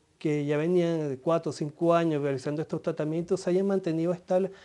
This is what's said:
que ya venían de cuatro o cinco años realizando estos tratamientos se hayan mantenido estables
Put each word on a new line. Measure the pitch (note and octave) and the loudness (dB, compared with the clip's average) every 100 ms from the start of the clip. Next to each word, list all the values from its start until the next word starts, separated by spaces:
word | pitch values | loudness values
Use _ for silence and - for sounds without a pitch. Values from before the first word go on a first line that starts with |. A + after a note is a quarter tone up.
| _ _ | _ _
que | D#3+ D3 | -2 0
ya | C#3+ D3+ | 0 0
venían | E3 F3+ E3+ E3 D3 | 2 2 2 0 -2
de | C3 | -4
cuatro | E3 E3 D#3+ | 0 0 -2
o | |
cinco | - D3+ - E3+ | -4 -6 0 2
años | E3+ E3+ D3+ | 4 2 0
realizando | C#3+ C3+ G3 F#3+ | 0 -2 -4 -6
estos | - D#3+ | -4 -4
tratamientos | E3+ D#3+ D3+ D#3+ E3+ F#3 | -4 -4 -2 -4 -2 -2
se | F#3 | 0
hayan | F3+ G3 | 0 2
mantenido | G3 F#3 D#3+ E3+ | 0 0 0 -2
estables | F3 - F#3 F#3 - | -2 0 0 0 -4